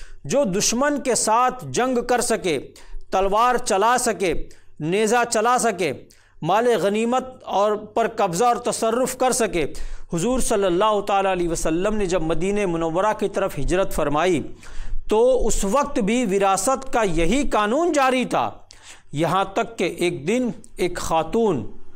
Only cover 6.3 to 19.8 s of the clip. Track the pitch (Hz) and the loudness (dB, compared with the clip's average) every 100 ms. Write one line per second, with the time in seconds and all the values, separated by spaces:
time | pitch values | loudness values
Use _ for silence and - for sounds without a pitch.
6.3 | - 156 202 240 214 190 208 233 254 254 | -8 0 2 4 2 2 0 0 0 -2
7.3 | - - - 214 208 - - 214 - 196 | -10 -4 0 2 0 -2 -2 -2 0 0
8.3 | 170 240 240 240 - 226 240 262 - 254 | 2 2 2 -2 -2 0 0 -2 0 0
9.3 | 233 214 170 135 - - - - 170 214 | 2 0 0 -2 -4 -6 -6 -6 -2 0
10.3 | 254 - 220 196 170 214 208 202 196 196 | 2 2 2 2 2 2 2 0 0 2
11.3 | 185 170 165 170 160 202 214 190 175 160 | 0 0 -2 0 0 0 0 0 0 0
12.3 | 165 185 202 196 165 165 165 214 214 196 | 0 0 0 0 0 -2 0 0 0 -2
13.3 | 202 190 - 131 180 190 - 147 147 180 | -2 -2 -2 0 2 0 0 0 2 2
14.3 | 160 - - - - - - - 214 247 | 0 -2 -10 -8 -6 -2 0 2 4 4
15.3 | 254 214 202 196 262 277 262 190 240 233 | 4 2 2 2 0 0 0 0 2 2
16.3 | 196 196 190 262 262 - 233 208 160 165 | 2 2 2 0 -2 0 0 2 2 2
17.3 | 254 269 226 208 269 349 294 262 254 233 | 2 2 2 2 2 2 2 2 2 0
18.3 | 147 113 - - - - - - 139 160 | 0 -2 -6 -18 -20 -20 -20 -10 -2 0
19.3 | 185 190 - 214 - | 2 0 -2 -4 -4